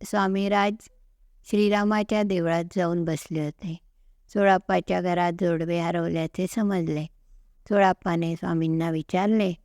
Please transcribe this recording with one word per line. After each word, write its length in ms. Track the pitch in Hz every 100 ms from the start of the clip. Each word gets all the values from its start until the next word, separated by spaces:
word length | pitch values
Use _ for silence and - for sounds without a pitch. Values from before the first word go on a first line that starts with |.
स्वामीराज 680 | 202 208 196 196 196 202 202 214 - _ _ _ _ _ -
श्रीरामाच्या 720 | 208 208 208 208 214 208 214
देवळात 420 | 208 185 165 165 170 190
जाऊन 280 | 170 175
बसले 400 | 165 156 - 156
होते." 340 | 151 - 185 165 _ _ _ _ _
चोळाप्पाच्या 640 | 208 196 185 - 185 - 180
घरात 320 | 180 175 175 170
जोडवे 400 | 175 165 165 170
हरवल्याचे 640 | 170 170 170 165 160 - 185
समजले. 540 | - 208 190 165 151 160 _ _ - _ _ -
चोळाप्पाने 640 | 202 190 180 - 170 165
स्वामींना 560 | 165 170 165 160 160 165
विचारले. 640 | 160 156 180 208 220 190 170